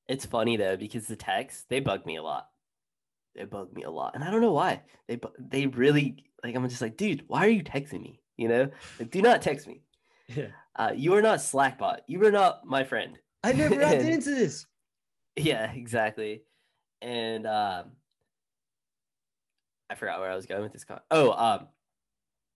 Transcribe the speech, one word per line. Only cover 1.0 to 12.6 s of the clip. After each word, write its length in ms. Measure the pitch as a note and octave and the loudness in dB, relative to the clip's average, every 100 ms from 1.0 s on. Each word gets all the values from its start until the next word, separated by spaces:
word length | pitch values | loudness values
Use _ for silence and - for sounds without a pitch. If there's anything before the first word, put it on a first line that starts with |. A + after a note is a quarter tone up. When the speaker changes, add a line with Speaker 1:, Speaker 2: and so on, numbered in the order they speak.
| G#2+ | -10
Speaker 1:
the 80 | A2 | -10
texts, 500 | - G2 C3 - - | -4 -4 -4 -12 -6
they 120 | C3 | -4
bug 260 | C3 G2 E2+ | -2 -4 -6
me 120 | D#2+ | -10
a 40 | |
lot. 260 | D#2 C#2 - _ _ _ _ _ _ _ _ | -8 -8 -10 _ _ _ _ _ _ _ _
They 120 | - G2+ | -16 -12
bug 280 | G2+ F2+ | -12 -12
me 80 | - | -12
a 80 | - | -10
lot. 240 | D#2 C2 | -8 -8
And 100 | B2 | -8
I 60 | D#3+ | -4
don't 120 | A3 | 2
know 100 | A#3 | 2
why. 320 | D3 F3 G2 - _ - | 2 0 -2 -10 _ -12
They 80 | A#2+ | -10
bu-, 180 | A2+ - | -10 -14
they 260 | B2+ C3+ C3+ | -6 -2 -2
really, 600 | B2 C3+ D3 C3+ - _ _ | 4 4 6 2 -4 _ _
like, 100 | A#2+ | -6
I'm 160 | B2 B2+ | -4 -4
just 140 | B2 | -4
like, 120 | A2+ - | -6 -2
"Dude, 280 | G#3 D#3 - | -2 -2 -4
why 180 | C3+ | 2
are 60 | G3 | 4
you 140 | A3 | 4
texting 400 | D3 C#3 C#3+ F2+ | 0 -8 -8 -12
me?" 180 | - - _ - | -14 -20 _ -4
You 120 | A2+ | 2
know? 200 | A#2 C#3 - - - | 2 0 -4 -18 -14
Like, 100 | A2+ | -6
do 140 | F#3 | 2
not 180 | A3+ G3 | 4 4
text 240 | F3 C3+ - | 2 -4 -8
me. 160 | - _ | -20 _
Speaker 2:
<laughs> 40 | _ _ _ - | _ _ _ -10
Yeah. 220 | B2+ A2 - _ - | -8 -8 -14 _ -2
Speaker 1:
Uh, 180 | A2 - | -2 0
you 200 | D#3 G3+ | 4 4
are 80 | |
not 160 | A3 F3 | 6 2
Slackbot. 640 | - C3+ C3+ - G2 - - | 0 2 2 0 -4 -4 -6
You 180 | F3 G#3+ | 2 4
are 40 | |
not 320 | G3+ F#3 - | 6 4 2